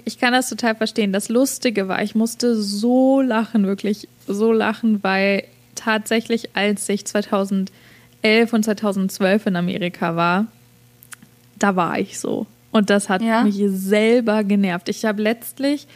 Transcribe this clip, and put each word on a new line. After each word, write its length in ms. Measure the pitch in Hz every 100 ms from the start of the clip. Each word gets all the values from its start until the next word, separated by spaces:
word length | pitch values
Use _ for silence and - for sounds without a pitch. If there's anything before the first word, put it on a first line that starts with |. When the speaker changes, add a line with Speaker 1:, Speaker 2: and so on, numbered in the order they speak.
| -
Speaker 1:
ich 120 | -
kann 120 | 247
das 160 | 254 254
total 260 | 220 233 220
verstehen. 360 | 220 - 202
Das 160 | 196 -
Lustige 640 | 233 269 - 247 208 190
war, 120 | -
ich 140 | 208 220
musste 400 | 226 - 247 220
so 600 | 202 202 240 254 262 269
lachen, 480 | 254 220 214 220 190
wirklich 400 | 196 208 214 - _ -
so 280 | 202 226
lachen, 500 | 226 208 214 226 208
weil 400 | 190 190 196 196 - _ _ -
tatsächlich, 800 | - 214 214 226 226 226 - -
als 320 | 202 202 -
ich 160 | 202 -
zweitausendelf 1500 | 208 208 202 196 196 190 - - - _ _ 220 220 233
und 100 | 226
zweitausendzwölf 840 | 220 202 214 196 190 - 190 208 214
in 100 | 180
Amerika 580 | 175 208 175 - 170 165
war, 320 | 170 180 226 - _ _ _ _ - - _ _ _ -
da 180 | 202 185
war 240 | 170 -
ich 200 | 196 -
so. 280 | - - 214 _ _
Und 180 | 220 202
das 200 | 202 196
hat 120 | 185
Speaker 2:
Ja? 220 | 226 226
Speaker 1:
mich 120 | 214 196 202
selber 760 | 190 190 208 220 247 226 214
genervt. 460 | 202 202 196 175 -
Ich 160 | 208 220
hab 140 | 208
letztlich 680 | 214 233 - - 277 294 -